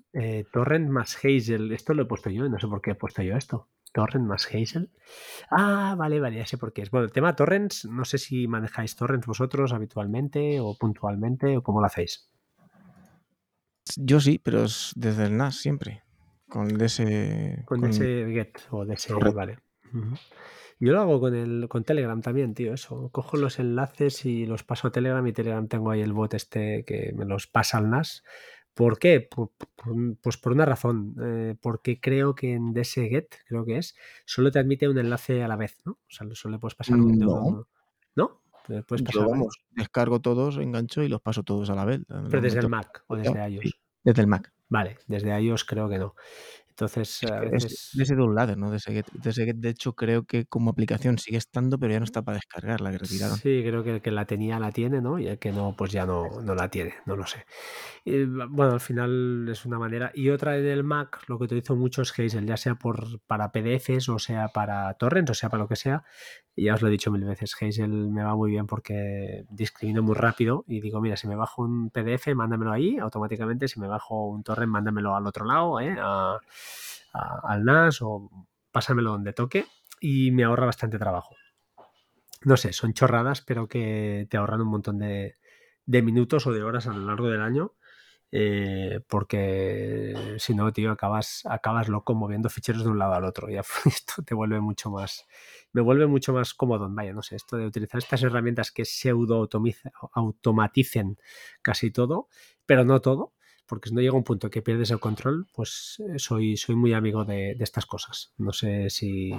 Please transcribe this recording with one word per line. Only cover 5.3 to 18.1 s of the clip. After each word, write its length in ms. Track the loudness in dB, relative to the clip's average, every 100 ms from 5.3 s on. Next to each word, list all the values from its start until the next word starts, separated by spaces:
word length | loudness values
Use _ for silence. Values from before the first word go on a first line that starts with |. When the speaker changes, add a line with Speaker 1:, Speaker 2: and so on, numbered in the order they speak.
| -18 0
Speaker 1:
Ah, 440 | 2 4 2 0 -2
vale, 220 | 0 0
vale, 160 | 0 -4
ya 100 | -6
sé 100 | -6
por 160 | -6
qué 100 | -8
es. 80 | -2
Bueno, 140 | 0
el 80 | 2
tema 240 | 2 2 4
torrents, 480 | 4 4 0 -4
no 200 | -6 -6
sé 120 | -2 -2
si 320 | -2 -2 0
manejáis 480 | 0 -2 -4 -6 -2
torrents 300 | 0 0 -2
vosotros 460 | -2 0 2 0
habitualmente 880 | 0 -4 -4 -2 -2 -2 0 0 0
o 140 | -2 0
puntualmente 800 | -2 0 -2 -2 -2 0 2 2
o 60 |
cómo 180 | 2 2
lo 60 | 2
hacéis. 440 | 2 -4 -6 _ _ _ _ _ _ -20 -20 -20 _ _ _ _ _ _ _ -12 -4
Speaker 2:
Yo 240 | 4 6
sí, 180 | 8 4
pero 260 | 4 2
es 280 | 2 0 -6 -2
desde 300 | 0 2 2
el 100 | 2
nas 200 | 0 -2
siempre. 480 | -2 -2 -4 -12 _ _ _ _ _
Con 200 | -4 0
D 180 | 2 2
S, 760 | 2 2 2 0 -2 -4 -6 -4
Speaker 1:
Con 140 | 0
Speaker 2:
con 100 | 2
Speaker 1:
D 60 | 2
S 360 | 2